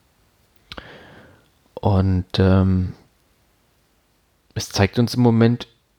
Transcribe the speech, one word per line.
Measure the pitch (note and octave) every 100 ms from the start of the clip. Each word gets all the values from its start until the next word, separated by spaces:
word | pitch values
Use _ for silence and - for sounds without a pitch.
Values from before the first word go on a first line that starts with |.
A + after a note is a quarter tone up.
| _ _ _ _ _ _ - - - - - - - _ _ _ _
Und, | - - F#2+ F#2+ F#2 - -
ähm, | F#2+ F#2+ F#2+ F#2 F2+ - _ _ _ _ _ _ _ _ _ _ _ _ _ _ _
es | - -
zeigt | - G2+ -
uns | A#2
im | B2
Moment | B2 A2+ A#2 A#2+ - _ _